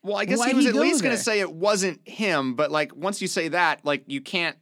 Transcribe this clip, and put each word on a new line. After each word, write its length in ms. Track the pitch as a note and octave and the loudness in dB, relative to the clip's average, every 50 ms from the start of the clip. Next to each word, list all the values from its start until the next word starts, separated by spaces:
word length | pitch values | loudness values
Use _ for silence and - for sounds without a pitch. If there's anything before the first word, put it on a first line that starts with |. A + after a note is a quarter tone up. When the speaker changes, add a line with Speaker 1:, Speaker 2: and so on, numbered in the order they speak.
Speaker 1:
Well, 160 | - F#3+ G#3 | -4 -4 -2
I 80 | G3+ G#3+ | -2 0
guess 140 | F#3 G3+ A3+ | 0 0 2
Speaker 2:
Why 100 | A#3 B3+ | 2 2
Speaker 1:
he 60 | C4 | 4
was 100 | B3+ C#4+ | 4 4
Speaker 2:
did 60 | B3 A#3 | 4 4
he 40 | - | 4
Speaker 1:
at 20 | |
Speaker 2:
go 60 | B3+ - | 2 4
Speaker 1:
least 140 | - C#4 G3 | 2 2 2
gonna 100 | C4 A#3+ | 0 0
Speaker 2:
there? 100 | G#3+ - | 0 0
Speaker 1:
say 180 | A#3 A3 G#3 | 0 0 0
it 120 | G3 E3+ D#3+ | 0 -2 -4
wasn't 540 | D#3+ F3+ G#3 G#3+ G3 F#3+ F#3+ D#3 - _ - | 0 2 2 2 2 0 -2 -4 -6 _ -20
him, 460 | - - A3 G3+ E3+ D3 C3+ C3 B2 | -6 -4 0 2 2 2 0 0 0
but, 160 | A#2+ D3+ C#3+ | 0 -2 0
like, 240 | D3+ D3+ D3+ C#3+ - | 2 0 -2 -2 -6
once 260 | C#3 D#3 F#3+ G3+ - | -6 -6 -6 -4 -4
you 60 | G3 | -6
say 220 | F3 - F#3+ E3 E3 | -4 -4 -4 -4 -2
that, 360 | C#3+ F3 F3 D#3+ D3 - _ | 0 2 2 2 0 -2 _
like, 180 | D3 C#3+ C#3+ - | -2 -2 -2 -4
you 120 | - C#3 C#3 | -8 -10 -10
can't 380 | C3+ - - F3+ E3+ D#3+ D3 _ | -8 -6 -4 -4 -4 -4 -6 _